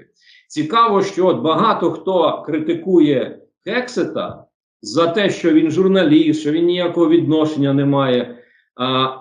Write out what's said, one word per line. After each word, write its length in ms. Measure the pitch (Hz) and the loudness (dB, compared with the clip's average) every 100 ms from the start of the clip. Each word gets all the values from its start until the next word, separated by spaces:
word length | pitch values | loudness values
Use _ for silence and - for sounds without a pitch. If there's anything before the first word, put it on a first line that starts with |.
| _ _ _ _ _ | _ _ _ _ _
Цікаво, 540 | 151 151 226 233 196 | -8 -2 2 2 2
що 260 | - 170 180 | -2 0 0
от 140 | 127 | 0
багато 500 | 156 160 220 - 170 | 0 0 0 0 -2
хто 520 | - 190 185 151 - - | -4 -2 0 0 -2 -6
критикує 920 | 156 160 170 190 175 147 131 104 - _ _ - | -6 -4 -4 2 2 4 2 -2 -12 _ _ -8
Хексета 760 | 240 247 196 151 107 87 - - _ _ _ | -6 -6 -6 -4 -6 -10 -12 -20 _ _ _
за 260 | - 131 170 | -6 0 0
те, 220 | 214 196 | 0 -2
що 240 | - 170 | 0 2
він 180 | 156 156 | 2 2
журналіст, 720 | 160 190 190 160 156 151 147 | 0 2 2 4 4 4 0
що 100 | 147 | -2
він 140 | 160 175 | 0 0
ніякого 440 | 175 175 175 160 | 0 -2 0 2
відношення 640 | 165 139 156 151 135 139 | 2 2 0 0 -2 0
не 120 | 139 139 | 0 2
має. 520 | 139 135 123 120 - _ _ _ - | 2 2 0 -2 -12 _ _ _ -10
А, 100 | 127 131 135 - | -4 -2 -2 -4